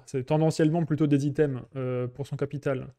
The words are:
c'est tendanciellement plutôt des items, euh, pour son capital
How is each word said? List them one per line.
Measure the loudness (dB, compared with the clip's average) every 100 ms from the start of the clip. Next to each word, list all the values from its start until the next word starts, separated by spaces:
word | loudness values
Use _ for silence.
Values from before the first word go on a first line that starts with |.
| -6
c'est | -6 0
tendanciellement | 2 2 4 2 2
plutôt | 0 2 4
des | 2 2
items, | 2 0 -2 -8 -6
euh, | -4 -2 -4
pour | -6 -8
son | -6
capital | -6 -4 -4 -4 -6